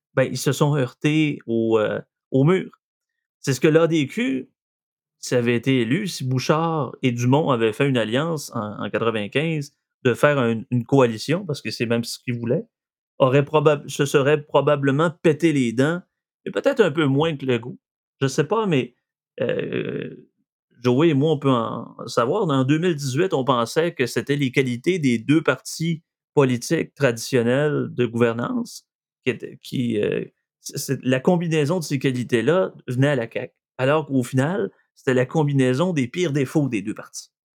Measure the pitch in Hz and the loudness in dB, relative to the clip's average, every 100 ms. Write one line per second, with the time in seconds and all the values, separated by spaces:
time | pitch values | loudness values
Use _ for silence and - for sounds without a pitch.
0 | _ - 131 135 - 131 151 147 123 - | _ -2 -2 -2 -2 0 0 0 -2 -2
1 | 151 156 151 - - 113 113 110 107 104 | 0 2 0 -2 -4 -2 2 2 2 -4
2 | - _ - 131 143 185 - _ _ _ | -10 _ -2 2 4 2 -2 _ _ _
3 | _ _ _ _ - 127 165 156 165 160 | _ _ _ _ -4 2 4 4 4 2
4 | 139 - 254 262 - _ _ _ _ _ | 0 -2 -4 -4 -8 _ _ _ _ _
5 | _ _ - 123 120 120 127 131 113 156 | _ _ -2 0 2 0 2 0 2 -2
6 | 202 - 127 131 - 156 165 160 131 - | -2 -6 -4 -2 0 0 0 -2 -4 -2
7 | 131 120 123 143 160 123 113 104 143 127 | -2 0 2 2 2 2 0 2 0 0
8 | 107 120 165 160 - 123 104 101 107 107 | 0 0 -2 -4 -6 -8 -8 -6 -4 -2
9 | 113 110 101 139 165 156 139 _ _ _ | 0 -2 -4 -4 -2 -4 -6 _ _ _
10 | 127 113 147 143 117 113 - 123 113 139 | -2 2 4 4 0 -2 -2 -4 2 4
11 | 123 110 - 165 196 139 110 - 113 117 | 4 2 -4 -4 -4 -8 -8 -6 -2 -2
12 | 117 - - 120 117 151 233 _ _ _ | -4 -10 -8 -6 -2 -2 -4 _ _ _
13 | _ - 131 135 139 151 151 147 - - | _ 0 2 4 2 4 4 2 -2 -4
14 | 143 147 135 151 147 147 143 147 139 135 | 0 2 4 2 2 2 2 2 2 2
15 | 170 - 165 143 165 - 120 113 143 175 | 0 2 0 2 2 2 0 2 0 0
16 | - _ _ _ - - - 269 190 147 | -8 _ _ _ -8 -2 0 2 2 2
17 | 147 135 165 143 135 120 120 - _ _ | 2 2 0 -2 -2 -2 -2 -16 _ _
18 | _ - 139 147 143 214 214 143 - _ | _ -4 -4 0 0 0 2 0 -2 _
19 | _ _ _ - 120 - - 62 - - | _ _ _ -6 -2 -2 -4 -4 -6 -6
20 | - - - _ _ _ _ _ 120 123 | -10 -14 -20 _ _ _ _ _ 0 2
21 | 170 143 156 151 139 123 113 117 - - | 4 2 2 0 2 0 0 -6 -12 -14
22 | - - 120 196 185 135 131 156 180 156 | -6 -2 0 0 0 2 2 2 0 -2
23 | 143 131 185 147 127 123 113 - 170 - | -4 -2 -2 -2 0 0 0 0 -2 -2
24 | 120 - 113 143 135 143 127 120 165 185 | -2 -2 -2 -2 0 0 0 -2 -2 0
25 | 139 117 117 156 151 127 - - 165 165 | 2 0 2 0 2 -4 -4 -6 -4 -4
26 | _ _ _ - 135 120 - 165 - - | _ _ _ 0 2 0 -2 -2 -4 0
27 | 139 113 - 127 117 131 151 143 120 113 | 0 0 -2 0 2 2 0 -2 -4 -2
28 | 123 117 117 113 120 247 240 - _ _ | -2 2 0 0 -4 -4 -8 -12 _ _
29 | _ _ - 107 - - - 135 120 110 | _ _ -6 -4 -8 -16 -10 -4 -2 -2
30 | - - - _ _ _ - 139 - 131 | -2 -4 -8 _ _ _ -14 -10 -6 -4
31 | 127 131 160 175 175 160 143 180 147 143 | -2 0 2 2 2 0 0 -2 -4 -2
32 | 139 123 117 120 113 180 190 - - 123 | -2 -2 -2 0 2 2 0 -6 -8 0
33 | 139 143 113 - 120 _ _ - 131 156 | 0 0 -4 -6 -10 _ _ -4 0 0
34 | 147 135 123 131 139 202 196 _ _ _ | 0 -2 0 0 0 -2 -6 _ _ _
35 | - 127 127 165 147 139 127 127 180 160 | 0 0 0 0 0 2 2 2 0 0
36 | 123 175 170 143 127 165 139 113 104 101 | -4 -2 -2 -2 0 0 0 -2 -6 -10
37 | - - - _ _ | -12 -18 -20 _ _